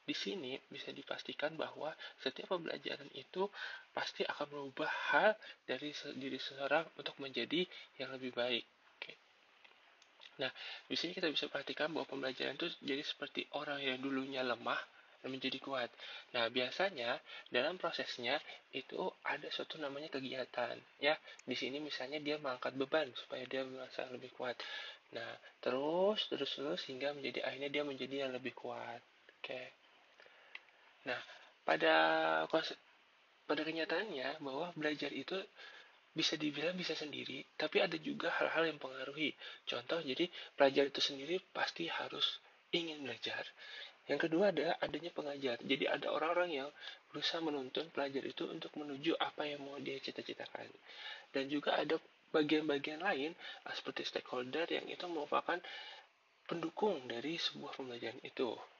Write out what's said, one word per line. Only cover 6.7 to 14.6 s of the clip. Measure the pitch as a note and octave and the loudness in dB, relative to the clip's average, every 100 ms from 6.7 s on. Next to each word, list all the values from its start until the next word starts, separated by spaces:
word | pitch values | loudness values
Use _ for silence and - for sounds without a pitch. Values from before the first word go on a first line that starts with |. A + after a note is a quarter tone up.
| D3 D#3+ - | 4 2 -6
untuk | - - | -8 -6
menjadi | C3+ B2+ A#2 D#3 F3+ - - - | -4 -2 2 2 2 -2 -16 -10
yang | C3 | -8
lebih | C3 B2+ B2 | -4 -4 0
baik. | B2 A#2 - _ - - | 2 2 -2 _ -20 -14
Oke. | - - _ - - - - - - - - - - - | -14 -14 _ -20 -20 -20 -20 -20 -20 -20 -20 -20 -20 -4
Nah, | C3 - - - | -4 -2 -10 -10
di | - C3+ | -4 -2
sini | E3 F#3 | -2 0
kita | F3 | 0
bisa | D3 D3 | 2 0
perhatikan | C#3+ C#3 C3+ D3+ D3+ | -2 -4 0 0 0
bahwa | C3+ | -2
pembelajaran | C#3 C3+ B2+ C3+ C3+ | -2 -2 0 -2 0
itu | E3 E3 | -4 -4
jadi | - C#3 D3+ | -2 -2 -2
seperti | - C#3+ - B2 C#3+ | -4 -4 -4 -2 -4
orang | D3 C#3+ | -2 -2
yang | C#3 B2+ | 0 0
dulunya | C3+ C3+ C3+ C3+ | 0 0 0 0
lemah | B2+ A#2 | 0 0